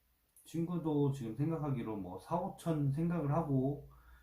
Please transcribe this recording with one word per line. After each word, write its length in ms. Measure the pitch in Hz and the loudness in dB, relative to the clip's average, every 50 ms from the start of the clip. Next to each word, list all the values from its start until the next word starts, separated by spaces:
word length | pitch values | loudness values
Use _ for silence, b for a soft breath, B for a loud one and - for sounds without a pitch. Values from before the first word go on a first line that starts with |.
| _ _ _ _ _ _ _ - - | _ _ _ _ _ _ _ -20 -16
친구도 680 | - - 165 165 170 175 165 147 160 147 143 143 135 | -8 -2 -2 0 0 0 0 0 0 2 4 4 4
지금 240 | 135 - 113 110 107 | 2 0 -4 -6 -4
생각하기로 640 | 113 147 165 165 156 151 147 131 120 110 110 107 | -2 -2 0 0 0 0 -2 -2 -2 -2 -4 -4
뭐 240 | 101 92 87 90 - | -6 -6 -8 -8 -10
사오천 720 | - - 165 175 185 190 - - - 170 160 147 143 139 135 | -6 -2 -2 -2 -2 -2 -6 -6 -2 -2 0 2 2 2 2
생각을 400 | 156 165 170 175 165 147 139 147 | 2 2 2 2 0 2 2 2
하고 580 | 165 160 147 139 131 127 139 147 - - - b b b b b b | 2 2 4 2 2 4 2 0 -2 -6 -14 b b b b b b